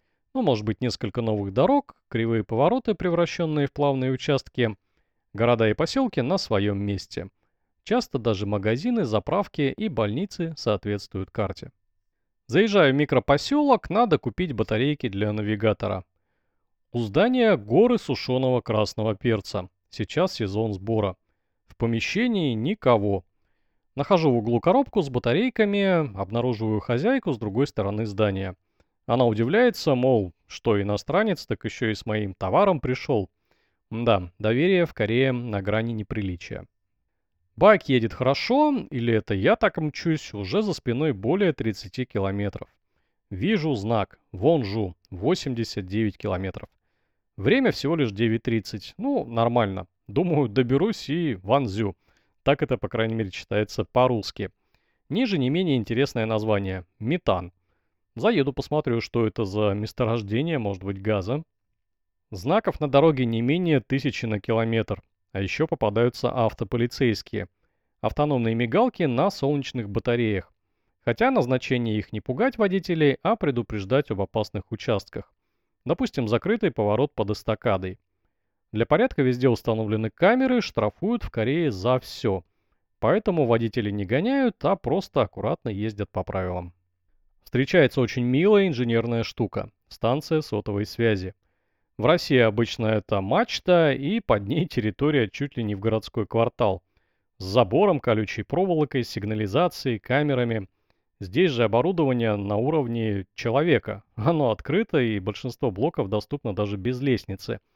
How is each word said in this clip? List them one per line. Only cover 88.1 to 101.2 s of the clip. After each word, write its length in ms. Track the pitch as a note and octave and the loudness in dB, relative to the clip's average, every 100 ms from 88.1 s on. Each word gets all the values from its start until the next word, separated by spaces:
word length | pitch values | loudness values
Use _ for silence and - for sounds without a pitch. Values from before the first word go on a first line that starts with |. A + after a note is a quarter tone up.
| - | 0
милая 440 | A#2+ C3 F#3+ G#3 G3 | 0 2 4 4 2
инженерная 540 | B2 A#2+ A#2 A#2 A#2 | 0 0 0 0 -2
штука. 480 | A2+ - A2 - G2+ _ _ | -4 -4 -4 -4 -10 _ _
Станция 540 | - A2+ C#3 - D#3 | -4 0 0 0 -2
сотовой 420 | D3+ G#2 G#2 G2+ | -2 -6 -4 -4
связи. 500 | G#2 - A#2 G2+ F#2 - _ _ _ _ _ - | -4 0 2 2 -2 -12 _ _ _ _ _ -2
В 80 | |
России 340 | A#2 E3+ - C3 | 2 2 4 4
обычно 480 | A2+ G#2+ A#2 - A2+ | 4 2 -2 -2 0
это 360 | G#2+ - G2+ | 0 0 -2
мачта, 680 | F#2+ D#3+ A#3+ - - F3 D#3+ | 0 0 0 -2 4 4 4
и 280 | C3 C#3+ A3 | 2 -2 -2
под 260 | - G#2+ G2+ | 0 0 0
ней 200 | C#3+ F3+ | -2 0
территория 640 | - G#2+ - D3 D3 G#2+ | 0 -2 0 0 2 0
чуть 260 | - C#3 - | -2 -8 -4
ли 80 | |
не 100 | G#2+ | -4
в 60 | G2+ | -2
городской 460 | A2 A2 - - G2+ | 0 -2 -2 -6 -2
квартал. 560 | A2+ A#2 - A2 F2 _ _ _ _ _ - | 0 0 2 0 0 _ _ _ _ _ -14
С 60 | |
забором, 560 | F#2 A2 G2+ C3 G3+ D#3 | 0 2 4 4 2 2
колючей 420 | - A2 G#2 - | 2 0 0 -6
проволокой, 640 | G#2 D3+ F#3+ D#3+ D3 C#3 | -4 -2 0 0 0 -2
сигнализацией, 920 | A#2+ - G#2 G#2+ G#2+ A#2 F3+ - C3+ A2+ | -4 -6 -4 -4 0 2 0 0 -4 -4
камерами. 720 | - C3 D3+ C3 A#2+ A2+ F#2+ _ _ _ _ - | 0 0 2 0 0 -2 -6 _ _ _ _ -14